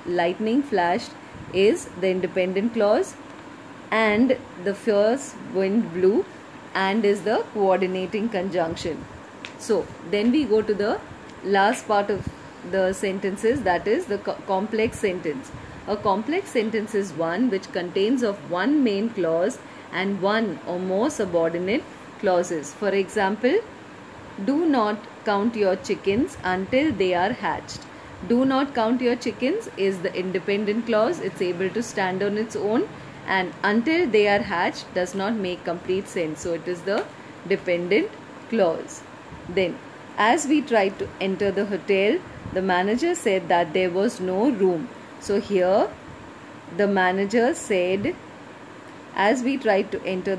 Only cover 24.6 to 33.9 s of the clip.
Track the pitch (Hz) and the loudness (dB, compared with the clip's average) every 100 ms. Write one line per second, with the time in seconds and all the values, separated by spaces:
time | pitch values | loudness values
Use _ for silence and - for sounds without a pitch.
24.6 | 339 269 208 214 - - - 202 226 233 | 4 4 2 -2 -8 -8 0 2 2 2
25.6 | 196 185 - 185 196 202 339 - 185 185 | 2 2 -2 -2 2 2 0 -2 -2 -2
26.6 | 190 254 311 202 185 175 190 247 185 139 | 2 2 2 2 2 2 2 0 -2 -4
27.6 | - - - - - - 180 240 269 269 | -8 -14 -14 -18 -18 -14 0 2 4 2
28.6 | 277 247 220 247 247 247 240 202 254 415 | 2 0 2 2 2 0 -2 -2 0 0
29.6 | - - 196 190 180 180 185 185 202 202 | -4 0 0 0 -4 -2 -2 -2 0 0
30.6 | 208 214 233 214 226 339 185 - 180 175 | 0 0 2 2 2 0 -4 -2 -2 0
31.6 | 185 220 240 - 185 185 202 208 226 190 | -2 -2 -4 -2 -2 0 0 -2 -4 -2
32.6 | 202 233 427 - - - - 190 180 - | 0 0 0 -6 -16 -12 -2 0 0 -2
33.6 | 196 214 233 | 2 2 4